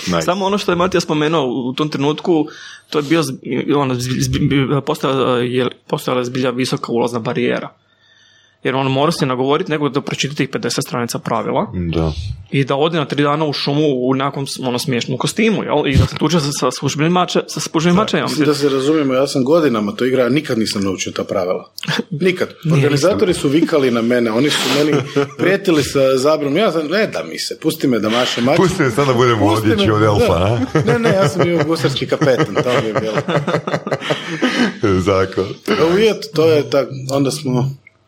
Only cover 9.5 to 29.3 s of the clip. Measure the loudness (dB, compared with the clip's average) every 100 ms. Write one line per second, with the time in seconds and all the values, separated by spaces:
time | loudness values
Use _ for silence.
9.5 | 0 0 -2 -2 -2 -4 -4 -4 -4 -4
10.5 | -4 -4 -4 -4 -4 -4 -6 -4 -4 -2
11.5 | -4 -4 -4 -4 -2 -2 -4 -8 -10 -4
12.5 | -2 0 0 0 0 -2 0 0 0 -2
13.5 | -2 -2 0 0 0 0 0 0 -4 -8
14.5 | -6 -4 -2 -2 -4 -2 -4 -2 0 0
15.5 | 0 0 0 2 4 2 0 0 2 0
16.5 | 0 -2 0 -4 0 2 2 0 -2 -2
17.5 | -6 -4 0 2 2 2 0 -2 0 2
18.5 | 2 2 2 2 2 2 2 0 0 2
19.5 | 4 4 2 -2 -2 0 2 2 0 0
20.5 | -2 -2 -2 -2 -4 -6 -6 -4 -2 -2
21.5 | -4 -8 -12 -6 -4 -4 -2 0 0 -4
22.5 | -4 0 2 2 2 2 2 0 2 2
23.5 | 2 2 2 2 2 2 2 2 2 2
24.5 | 0 0 0 2 0 0 -2 -2 0 0
25.5 | 2 2 2 2 2 2 4 2 2 0
26.5 | 0 0 0 -2 -2 -2 -4 -8 -8 -10
27.5 | -4 -4 0 0 0 0 0 0 0 2
28.5 | 4 2 2 0 2 2 4 4